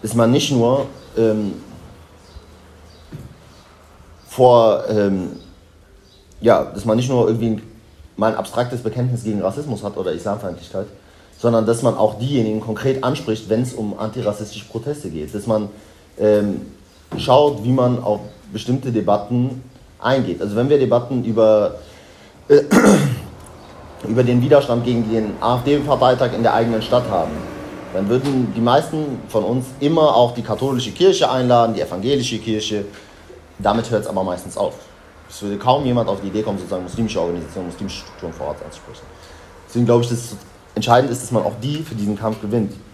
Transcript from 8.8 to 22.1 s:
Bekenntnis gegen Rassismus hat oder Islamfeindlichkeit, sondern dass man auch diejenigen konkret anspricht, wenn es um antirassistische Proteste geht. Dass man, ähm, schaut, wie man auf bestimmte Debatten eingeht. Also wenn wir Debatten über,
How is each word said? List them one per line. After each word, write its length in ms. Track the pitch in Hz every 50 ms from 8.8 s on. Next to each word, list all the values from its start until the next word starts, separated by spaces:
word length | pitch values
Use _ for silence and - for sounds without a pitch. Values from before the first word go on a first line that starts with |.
| -
Bekenntnis 420 | 113 - 123 123 127 120 104 -
gegen 160 | 110 107 101
Rassismus 420 | 90 95 98 - 147 147 113 98 104
hat 140 | 101 98
oder 160 | - 92 92 78
Islamfeindlichkeit, 760 | 87 - 107 101 107 - 92 85 82 - - - 95 95 - - - - - - - - - - -
sondern 260 | - 117 117 113 113
dass 180 | 104 117 117 -
man 140 | 123 107
auch 220 | - 107 107 104 -
diejenigen 420 | 120 131 143 131 113 107 107 110
konkret 420 | 104 - 107 101 - 135 131 131 -
anspricht, 460 | 127 139 - - - 107 107 - 90
wenn 140 | 110 110 127
es 100 | 123 -
um 260 | - 110 104 98 -
antirassistische 680 | 107 110 - 131 107 104 104 - 110 104 - 107 -
Proteste 420 | - - 113 120 143 147 147 - 92
geht. 260 | 78 78 76 - -
Dass 120 | 104 101
man, 240 | 120 110 107 104 101 - - - - - - - - _ -
ähm, 480 | 104 107 107 104 104 104 95 - - - - - - _ _ - - - -
schaut, 480 | - - - 123 139 147 147 139 110 104
wie 80 | 120 127
man 300 | 135 123 123 123 107 -
auf 180 | 104 107 101 - - - - - - -
bestimmte 400 | 107 - 120 123 135 123 131 117
Debatten 680 | 110 95 95 101 104 - - 123 120 123 135 135 127 - - - - - - - -
eingeht. 420 | - 120 135 135 123 92 87 87 90
Also 120 | 104 101
wenn 120 | 113 123 139
wir 100 | 147 143
Debatten 460 | 131 113 120 120 123 - 139 123 113
über, 520 | 117 110 110 110 110 107 107 104 90 - - - - - - - -